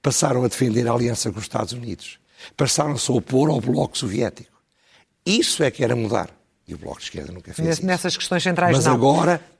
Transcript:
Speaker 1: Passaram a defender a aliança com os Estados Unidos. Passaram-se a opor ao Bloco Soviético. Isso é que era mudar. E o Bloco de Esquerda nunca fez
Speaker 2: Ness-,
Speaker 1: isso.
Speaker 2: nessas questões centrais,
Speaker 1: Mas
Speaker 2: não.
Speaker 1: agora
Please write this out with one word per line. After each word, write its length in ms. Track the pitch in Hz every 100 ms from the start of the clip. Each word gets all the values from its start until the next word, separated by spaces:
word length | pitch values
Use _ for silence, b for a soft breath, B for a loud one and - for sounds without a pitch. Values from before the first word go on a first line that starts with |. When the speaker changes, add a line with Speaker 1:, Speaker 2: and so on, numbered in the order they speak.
Speaker 1:
Passaram 420 | - 127 147 127
a 40 | 123
defender 400 | - 127 110 120
a 40 |
aliança 380 | 117 117 113 113
com 80 | 98
os 60 |
Estados 300 | 104 110 110
Unidos. 440 | 123 120 95 - - _ B B -
Passaram-se 540 | 139 - 151 143 -
a 40 |
opor 360 | 123 - 131 151
ao 100 | 147
Bloco 380 | 123 120 - -
Soviético. 520 | 113 101 113 - - _ _ b b b b _ -
Isso 360 | 214 - -
é 80 | 147
que 140 | -
era 100 | 120
mudar. 360 | 120 113 113 - - _ _ _
E 60 |
o 60 | 78
Bloco 200 | - 71
de 60 |
Esquerda 280 | - - 71
nunca 200 | 90 -
fez 160 | - 160
Speaker 2:
Ness-, 100 | 165
Speaker 1:
isso. 80 | 185
Speaker 2:
nessas 300 | 180 185 -
questões 260 | - 175
centrais, 320 | 185 170 180
Speaker 1:
Mas 120 | 139 156
Speaker 2:
não. 80 |
Speaker 1:
agora 440 | 135 131 156 170 175 - _